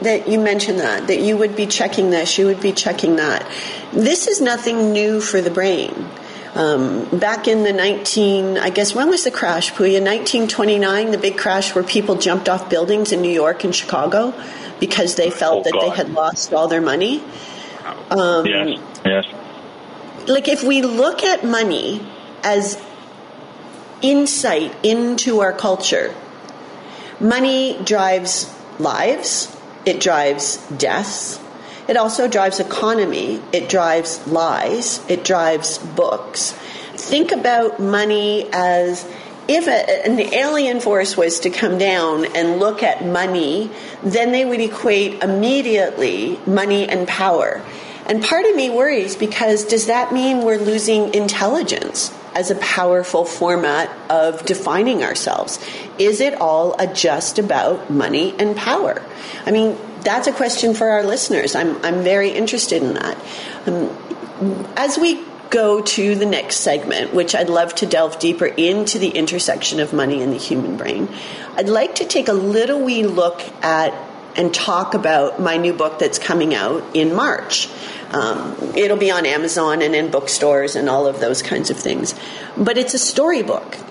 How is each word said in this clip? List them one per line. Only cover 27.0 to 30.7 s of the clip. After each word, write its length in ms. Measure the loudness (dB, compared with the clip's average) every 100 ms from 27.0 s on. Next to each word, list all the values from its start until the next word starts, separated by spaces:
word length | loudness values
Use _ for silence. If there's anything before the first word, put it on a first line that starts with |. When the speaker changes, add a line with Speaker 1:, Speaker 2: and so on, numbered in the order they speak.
| -16 0
Speaker 1:
money 580 | 2 4 2 2 0 -2
drives 720 | 0 2 4 2 0 -4 -6 -12 -16 -4
lives, 760 | -2 0 0 0 -2 -4 -4 -10 -20 -6 -2
it 140 | 0
drives 580 | 2 4 2 0 -2 -6
deaths, 720 | -8